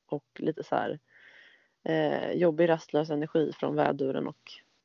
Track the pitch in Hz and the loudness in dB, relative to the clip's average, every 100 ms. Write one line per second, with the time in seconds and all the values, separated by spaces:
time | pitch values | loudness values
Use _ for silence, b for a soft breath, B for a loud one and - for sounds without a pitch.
0 | - 147 - - 160 156 - 139 107 151 | -8 -8 -8 -8 -4 -4 -2 -2 -2 -6
1 | b b b b b b b b - 160 | b b b b b b b b -2 0
2 | 151 143 - - 175 156 170 160 - 147 | 2 0 -2 2 2 4 4 4 2 -2
3 | 160 147 156 165 147 143 143 151 143 143 | 0 -2 -2 0 0 -2 -2 2 2 2
4 | 135 147 139 - - - _ _ | -2 -2 -6 -8 -18 -20 _ _